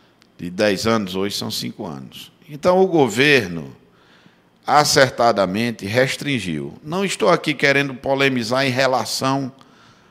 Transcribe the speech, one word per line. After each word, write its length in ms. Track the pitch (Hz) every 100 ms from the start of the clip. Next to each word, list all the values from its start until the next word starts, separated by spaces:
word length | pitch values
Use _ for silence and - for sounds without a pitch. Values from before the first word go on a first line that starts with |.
| _ _ _ -
de 120 | 87
dez 380 | 90 107 92 113
anos, 280 | 113 95 95
hoje 200 | 101 -
são 160 | 113
cinco 340 | - 123 117 92
anos. 460 | 69 64 - - _ -
Então, 320 | 147 175 180
o 80 | 190
governo 880 | 165 123 110 147 135 92 85 69 62 _ _ _ _ _ _ _ _ -
acertadamente 1200 | 143 143 151 127 - 117 104 92 101 120 110 98
restringiu. 920 | 120 127 - 143 131 92 76 71 -
Não 220 | 151 180
estou 260 | 196 - 202
aqui 240 | 170 156
querendo 400 | 143 143 139 143
polemizar 720 | 123 131 135 139 127 110 131 135
em 40 |
relação 840 | 123 131 127 110 - 131 139 131 - - _ - _ _